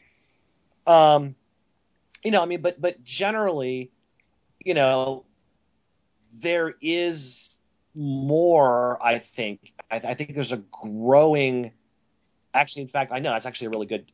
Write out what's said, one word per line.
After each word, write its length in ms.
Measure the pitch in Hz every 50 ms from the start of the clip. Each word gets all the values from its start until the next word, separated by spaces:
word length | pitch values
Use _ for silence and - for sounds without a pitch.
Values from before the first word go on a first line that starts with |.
| _ _ _ _ _ _ _ _ _ _ _ _ _ _ _ _ _
Um, 480 | 165 170 160 156 151 151 147 143 139 135 _ _ _ _ _ _ _ _ _ _ _ _ _ _ _ _ - -
you 60 | 220
know, 140 | 214 190 170
I 20 |
mean, 160 | 175 175 170
but, 180 | 151 180 175 -
but 240 | 160 180 175 - -
generally, 840 | - - - 196 202 220 220 214 196 170 143 131 127 127 127 127 127 _ _ _ _ _ _ _ _ _ _ _ _ _ _ -
you 120 | 185 170
know, 500 | 151 135 131 131 131 131 135 135 131 - _ _ _ _ _ _ _ _ _ _ _ _ _ _ _ _ _ _ _ _ _
there 440 | 117 113 110 170 175 170 165 160 - _
is 800 | - 160 165 175 175 175 165 151 135 127 123 - - - - _ _ _ _ _ _ _ _
more, 1080 | 151 147 143 135 135 135 139 147 160 170 175 170 156 139 127 120 123 123 123 123 - -
I 140 | 120 117
think. 560 | 117 - _ _ - 113 104 104 - _ - _ - - _
I, 60 | 113
I 180 | 113 113 120 123
think 220 | 120 151 143 143
there's 160 | 147 135 117
a 60 | 127
growing, 1120 | 110 101 _ - - - 107 104 110 113 123 135 143 151 160 151 147 139 131 127 123 120 113 - _ _ _ _ _ _ _ _ _ _ _ _ _ _ _ -
actually, 300 | 135 147 - - 143 139
in 40 |
fact, 240 | 123 - 143 135 117
I 60 | 123
know, 140 | 131 147 147
that's 160 | 117 113 113
actually 200 | 127 120 - 123
a 40 | 113
really 160 | 110 110 104
good, 240 | 104 107 101 - _